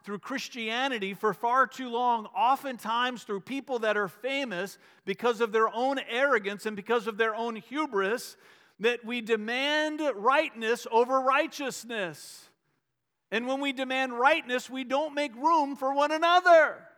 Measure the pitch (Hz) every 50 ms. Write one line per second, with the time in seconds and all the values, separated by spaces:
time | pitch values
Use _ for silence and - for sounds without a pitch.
0 | - 196 208 196 - - 262 262 - - - 247 226 220 226 240 269 277 262 220
1 | 190 190 202 190 - 220 185 - - 233 240 262 262 - - - 262 247 233 233
2 | 247 247 240 226 208 196 - 185 220 247 277 269 277 277 254 214 - 214 226 240
3 | 247 254 254 220 - - 208 196 - - 254 277 262 - 262 233 220 214 208 208
4 | 208 180 - - - 254 269 277 285 240 185 175 196 190 - - _ - _ _
5 | - 190 196 - 220 240 233 202 233 220 196 220 220 214 185 226 247 269 277 262
6 | 202 185 226 240 277 285 262 220 202 196 208 196 - 220 214 202 196 - 233 240
7 | 190 226 214 202 226 226 214 226 226 233 226 214 - - 247 302 311 294 240 196
8 | 190 190 226 247 - - - - - - - _ _ _ _ - 190 233 240 233
9 | 233 214 240 240 226 208 233 214 208 220 240 254 269 294 302 302 311 311 302 302
10 | 311 285 220 202 196 247 269 302 320 294 - 226 226 220 240 233 - - 233 226
11 | 240 240 262 269 262 262 262 285 320 277 - - 285 254 - - - 233 233 220
12 | 190 170 147 - - - - - - - _ _ _ _ _ _ _ _ _ _
13 | _ _ _ _ _ - 190 226 240 254 269 269 277 277 262 247 269 254 262 262
14 | 269 262 247 240 247 277 320 330 - 240 247 254 - - 254 262 262 233 262 277
15 | 311 302 285 294 294 285 214 233 277 320 339 320 285 277 277 - 262 269 277 285
16 | 285 294 311 320 330 339 349 359 359 359 339 320 302 240 - - - - -